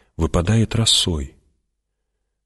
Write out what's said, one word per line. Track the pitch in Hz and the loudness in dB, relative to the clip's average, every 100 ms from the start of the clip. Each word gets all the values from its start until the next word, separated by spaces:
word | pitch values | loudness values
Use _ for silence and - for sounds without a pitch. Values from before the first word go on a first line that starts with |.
| _ - | _ -4
выпадает | 80 90 90 113 107 110 | -2 0 2 2 2 0
росой». | 110 - - 78 69 - _ _ _ _ _ _ _ _ _ _ | 0 0 0 -4 -6 -12 _ _ _ _ _ _ _ _ _ _